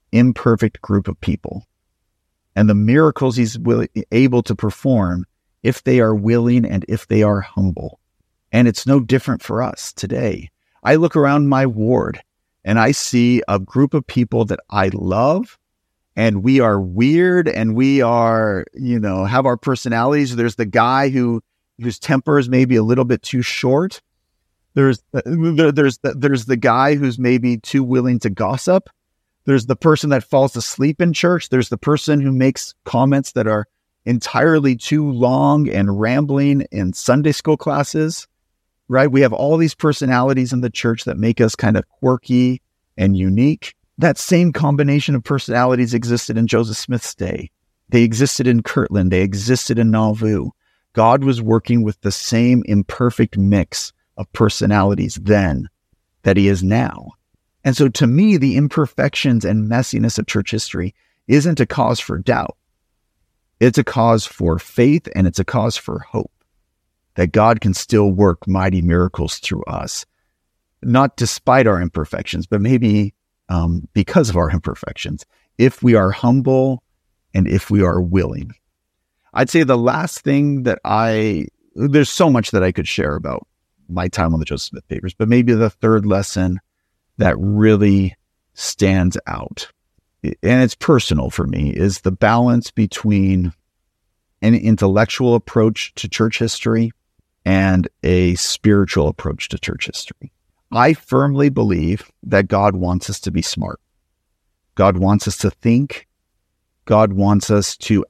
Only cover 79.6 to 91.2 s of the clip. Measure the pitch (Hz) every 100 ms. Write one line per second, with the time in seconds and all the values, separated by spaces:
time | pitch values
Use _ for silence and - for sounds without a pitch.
79.6 | 139 123 120 147 170 - 139 139 147 139
80.6 | 123 - - 104 113 110 107 87 - _
81.6 | _ - 139 143 135 - 170 127 104 101
82.6 | 92 90 78 - 73 73 73 - - _
83.6 | _ _ - 87 90 - 82 80 78 69
84.6 | - - - - 92 - 110 123 120 113
85.6 | 110 - 110 110 101 98 98 101 92 90
86.6 | _ _ _ _ _ - 82 60 98 104
87.6 | 110 104 104 98 95 - _ _ _ -
88.6 | - - 98 95 90 - - - - -
89.6 | - _ _ _ _ _ - - 95 123
90.6 | 123 - - 135 - 76